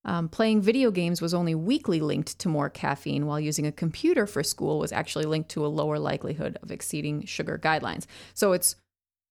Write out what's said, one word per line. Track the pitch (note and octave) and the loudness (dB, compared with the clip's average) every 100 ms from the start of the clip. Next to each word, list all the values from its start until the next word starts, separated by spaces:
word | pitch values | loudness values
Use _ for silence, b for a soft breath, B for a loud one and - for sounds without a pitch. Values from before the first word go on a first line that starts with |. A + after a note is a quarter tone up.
| - | -4
um, | E3+ E3 | -2 -2
playing | - A3 G#3+ | 2 4 6
video | G3 B3+ B3+ | 6 6 4
games | F3+ E3+ F3 | 4 2 0
was | E3 | 0
only | F3 E3+ D#3+ | 2 2 2
weakly | E3 D4 - E3 | 2 0 2 2
linked | D3+ - - - | 2 0 -2 -4
to | F3+ | 0
more | D3+ C#3+ | 0 0
caffeine, | - C#3+ C#3 - C#3+ D3 | -2 -2 -2 -2 -2 -2
while | D3 | -2
using | D3+ D3+ D3+ | -2 0 -2
a | |
computer | - E3 - D#4+ E4+ G#3 | -2 -4 0 2 2 2
for | - | 0
school | D3+ - D3+ D3+ | -2 -2 0 0
was | D3+ | 0
actually | - D#3 - D#3 | -2 -4 -2 0
linked | D#3 D#3 | -2 -2
to | - D3 | -2 -2
a | |
lower | D3+ D3+ D3+ | 0 0 0
likelihood | D3 - - D3+ D3 - | 0 -2 -4 -4 -6 -6
of | - | -10
exceeding | - - D#3 D3+ D3 - | -10 -6 -4 -4 -4 -6
sugar | - D3+ - | -6 -4 -2
guidelines. | D#3 D#3 A2 D#2+ - B B | 0 0 -2 -8 -10 B B
So | - G3+ | 0 4
it's | F3+ - - _ _ _ _ _ | 4 2 -2 _ _ _ _ _